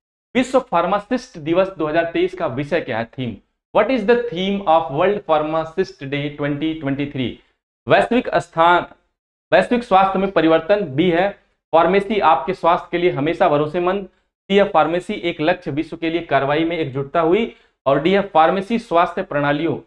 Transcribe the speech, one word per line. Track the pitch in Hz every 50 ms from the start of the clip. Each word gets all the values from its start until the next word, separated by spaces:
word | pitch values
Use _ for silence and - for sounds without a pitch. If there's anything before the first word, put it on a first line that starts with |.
| _ _ _ _ _ _ -
विश्व | 240 254 254 277 254
फार्मासिस्ट | - - 185 170 170 185 202 202 - - 247 240 - - - 170
दिवस | 143 160 170 185 190 190
दो | - 147 156
हज़ार | 151 151 165 165 165
तेईस | - 170 180 180 -
का | - 170
विषय | 147 120 135 147 147 175 160
क्या | - 139 113 113
है? | 117
थीम, | - - 135 127 117 101 - _ _ _ _ _ _ -
What | 190 214 226
is | 269 240 196
the | 208 240
theme | 240 240 - 165 175 190 196 202 196 - 160
of | 160 165 160 151
World | 139 151 180 196 208 190 - -
Pharmacist | 156 151 151 156 160 160 160 160 - 190 185 - - _ 143
Day | 135 143 143 143 147 143
twenty | - 143 143 147 143 156 160 160 160
twenty-three? | - 139 135 139 143 - - 131 123 104 - - _ _ _ _ _ _ _ _ _ 117
वैश्विक | 156 190 196 - 233 254 - - -
स्थान, | 170 - - _ 165 165 175 170 - - - - _ _ _ _ _ _ _ _ _ _ _
वैश्विक | 151 180 190 - 247 247
स्वास्थ्य | 240 - 190 190 196 190 190 190
में | 196 196
परिवर्तन। | - 170 160 160 160 165 - - 202 208 190
बी | 147 127 139 180 180
है | 165 170 190 202 - - _ _ _ _ _ _
Pharmacy | - 160 170 170 190 202 196 - 226 196
आपके | - - - - - 196 180
स्वास्थ्य | - - 165 175 170 - -
के | - 170
लिए | 175 180
हमेशा | 147 135 143 160 170 - 196 170
भरोसेमंद। | 147 143 151 151 160 175 175 180 190 202 190 -
सी | _ _ _ _ _ _ _ - 196
है | 202 196 202
फार्मेसी | - 160 151 151 170 180 180 - 208
एक | 175 - 170 165 -
लक्ष्य | 151 170 185 180 - 165
विश्व | 139 147 160 - 165
के | 160 165 165
लिए | 165 170
कार्रवाई | 165 - 147 135 143 139 147 160 165
में | 165 170 160
एकजुटता | 156 135 123 139 139 139 - 170
हुई। | 160 160 185 220 233 - - _ _ _ _ _ _
और | 135 143 147
D | 156 180
है | 190 196 190 196
Pharmacy | - 156 160 165 185 196 190 - 233 226
स्वास्थ्य | - - 165 170 - 170 - 202
प्रणालियों | 185 - 143 143 143 143 147 151 165 160 123 113 -